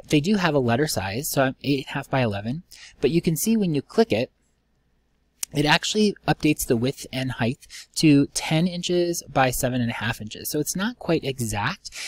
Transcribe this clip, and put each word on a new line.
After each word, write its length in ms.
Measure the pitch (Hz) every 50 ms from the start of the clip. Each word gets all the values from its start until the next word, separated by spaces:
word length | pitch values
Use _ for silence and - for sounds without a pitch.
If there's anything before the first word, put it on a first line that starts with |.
| - -
they 140 | - 151
do 160 | 143 190 214 196
have 180 | 180 165 147
a 40 | 143
letter 280 | 127 117 117 123 156 151
size, 420 | - - 90 98 98 123 156 -
so 140 | - 143 131
I'm 120 | 131 131 _
eight 240 | - 131 143 131 123
and 40 | -
a 40 | -
half 160 | 143 135 -
by 120 | - 135
eleven, 420 | 123 113 98 98 101 117 135 170 - _ - - - - - -
but 120 | - 131
you 100 | 160 170
can 140 | - 180 160
see 200 | - - 220 226
when 200 | 220 202 175 151
you 80 | 139 -
click 280 | - - - - -
it, 200 | - - 127 - _ _ _ _ _ _ _ _ _ _ _ _ _ _ _ _ _ _ _ _ _ _ - - -
it 120 | - -
actually 480 | - - - - - - 214 214 202 - - - -
updates 380 | 151 - - 156 151 - -
the 100 | - 131
width 320 | 113 120 131 - - - - -
and 180 | 131 131 131
height 360 | 117 - 127 117 139 - - - - - - _ -
to 320 | - - 156 143 143 143 - -
ten 340 | - - - 165 156 170 185
inches 560 | 175 175 175 - 180 175 175 170 170 - - -
by 200 | 143 147 135 131
seven 300 | - - - 123 123 127
and 100 | 120 117
a 40 | 113
half 260 | - 123 117 117 -
inches. 300 | 110 107 - - - -
So 100 | - 151
it's 160 | 147 - -
not 240 | 180 196 226 247 -
quite 240 | - - 165 156 -
exact, 640 | 139 131 - 120 110 104 104 104 131 196 - - - - - -